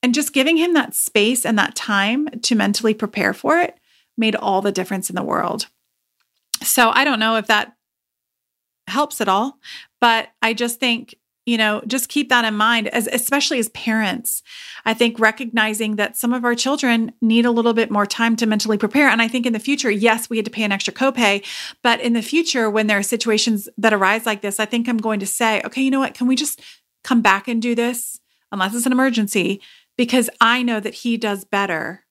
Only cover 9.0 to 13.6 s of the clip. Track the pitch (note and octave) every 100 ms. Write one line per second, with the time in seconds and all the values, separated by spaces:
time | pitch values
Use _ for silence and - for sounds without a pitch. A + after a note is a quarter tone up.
9 | D4 - G3 F#3+ B3+ - - - - _
10 | A#3 A3+ - _ A3+ A3+ A#3 A#3+ B3+ A#3
11 | A3+ - _ _ - A#3 G#3+ G#3+ A3 B3+
12 | - D4 C#4+ B3 A3+ G#3+ A3 A#3 G#3 -
13 | G#3+ B3 - C#4 C#4 C4+